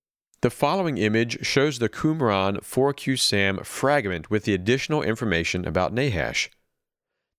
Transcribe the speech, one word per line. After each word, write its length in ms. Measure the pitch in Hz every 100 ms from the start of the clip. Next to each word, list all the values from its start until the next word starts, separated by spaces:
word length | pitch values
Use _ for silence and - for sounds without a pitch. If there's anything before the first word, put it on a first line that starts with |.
| _ _ _ _
The 100 | 123
following 480 | - 147 190 170 110
image 460 | 107 110 120 - -
shows 340 | 139 151 120
the 100 | 113
Qumran 760 | - 156 160 120 98 95 101
four 300 | - 127 139
Q 240 | 139 - 131
Sam 460 | - 101 98 98
fragment 640 | - - 135 147 101 85 -
with 140 | 104
the 100 | -
additional 480 | 95 95 135 - 151
information 640 | 90 110 107 85 85 92 80
about 280 | 85 90
Nahash. 580 | 110 139 90 58 - - _ _ _ _ _ _ _ _